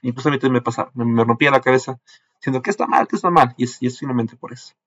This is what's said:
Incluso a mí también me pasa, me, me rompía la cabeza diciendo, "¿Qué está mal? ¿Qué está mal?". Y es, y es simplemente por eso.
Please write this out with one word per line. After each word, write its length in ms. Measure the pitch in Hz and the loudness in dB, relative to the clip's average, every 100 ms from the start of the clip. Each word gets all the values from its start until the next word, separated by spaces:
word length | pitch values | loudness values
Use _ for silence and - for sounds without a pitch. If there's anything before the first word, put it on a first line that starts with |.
Incluso 260 | 127 120 151 | -8 -2 -2
a 40 | |
mí 60 | 143 | 0
también 160 | 135 | 0
me 80 | 123 | 0
pasa, 280 | 120 - - | -2 -6 -8
me, 100 | 123 | -4
me 200 | 117 117 | -2 2
rompía 260 | 117 117 143 | 2 2 4
la 100 | 135 | 4
cabeza 400 | 127 131 139 127 _ _ _ _ | 4 2 0 -12 _ _ _ _
diciendo, 260 | - 131 | -4 -4
"¿Qué 80 | 127 | -4
está 160 | - - | -4 0
mal? 200 | - - | 0 0
¿Qué 100 | - | -2
está 140 | 185 | 2
mal?". 240 | 170 123 - | 2 2 0
Y 80 | |
es, 160 | 127 - | -6 -4
y 60 | 127 | -6
es 100 | 123 | -6
simplemente 400 | 139 123 113 - | -4 -4 -4 -8
por 160 | - | -18
eso. 220 | 127 - _ | -18 -20 _